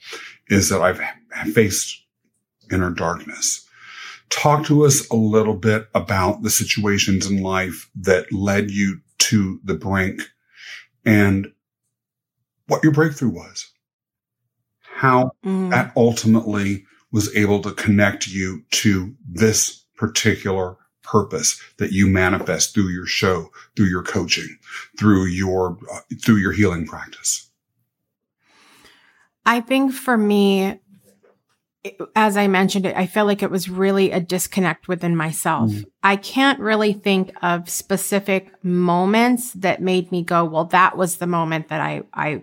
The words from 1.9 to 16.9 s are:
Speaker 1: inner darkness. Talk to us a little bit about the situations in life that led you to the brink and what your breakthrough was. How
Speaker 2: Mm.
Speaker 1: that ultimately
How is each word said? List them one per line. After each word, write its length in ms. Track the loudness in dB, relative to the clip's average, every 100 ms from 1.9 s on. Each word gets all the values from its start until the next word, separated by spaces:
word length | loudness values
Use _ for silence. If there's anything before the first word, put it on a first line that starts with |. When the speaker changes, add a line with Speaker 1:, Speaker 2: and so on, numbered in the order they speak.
| -12 _ _ _ _ _ _ _
Speaker 1:
inner 220 | -2 -2
darkness. 760 | -2 -4 -4 -10 -8 -6 -6 -12 _ -20 -18 -18 -20 _
Talk 360 | -2 2 2 2
to 200 | 4 6
us 240 | 4 0
a 60 | 0
little 400 | 2 2 2 0
bit 320 | 0 0 -2 -6
about 480 | -2 0 0 0
the 60 | -2
situations 760 | -2 -2 -2 0 0 2 0 0
in 160 | -2
life 480 | -2 -2 -4 -8 -16 -6
that 360 | 0 0 0
led 380 | -2 0 0 0
you 280 | 0 -2 -2 _ -2
to 420 | 2 2 2 -4
the 120 | -6 -6
brink 480 | -2 -2 -2 -4 -14 _ _ _ -20 -20 -20 _ 2
and 460 | 4 4 2 -2 _ _ _ _ _ _ _ _ _ _ _ -4
what 160 | 2
your 100 | 4
breakthrough 360 | 4 2 0 -4
was. 400 | -4 -12 -18 -18 _ _ _ _ _ _ _ _ _ _ _
How 500 | _ -2 2 4 2 -4 -4
Speaker 2:
Mm. 260 | -2 0
Speaker 1:
that 200 | 0 0 2
ultimately 880 | 2 2 4 2 2 -4 -4 -6 -10